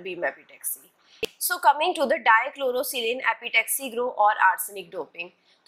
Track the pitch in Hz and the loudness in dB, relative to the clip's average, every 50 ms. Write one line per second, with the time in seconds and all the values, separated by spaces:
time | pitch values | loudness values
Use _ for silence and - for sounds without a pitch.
0 | 175 190 180 170 165 139 139 156 143 _ - - - - - - - _ _ _ | -8 -10 -8 -4 -4 -6 -6 -8 -16 _ -20 -12 -10 -10 -10 -10 -14 _ _ _
1 | _ _ _ _ - - - _ - - 359 359 - 302 277 294 311 359 349 330 | _ _ _ _ -10 -10 -8 _ -4 -4 -4 4 4 4 4 4 2 0 2 0
2 | 285 233 302 320 226 247 220 226 233 - - 285 277 247 247 254 254 254 277 254 | 0 0 0 2 6 6 6 6 4 0 -6 -4 -4 -2 -2 -2 -4 -4 -4 -4
3 | 226 226 247 262 247 233 226 - 240 240 - 226 220 - - - 269 254 220 233 | -4 -2 -4 -2 -2 -2 -2 -2 -6 -2 0 0 0 0 -6 -6 -8 -6 -4 -4
4 | 247 254 - - 208 208 208 - - 185 180 185 - - 202 196 180 170 190 180 | -4 -4 0 2 4 4 4 4 4 4 4 0 -6 -10 -10 -12 -14 -12 -10 -10
5 | 139 - _ 165 175 180 - _ _ _ _ _ _ | -10 -10 _ -16 -16 -16 -16 _ _ _ _ _ _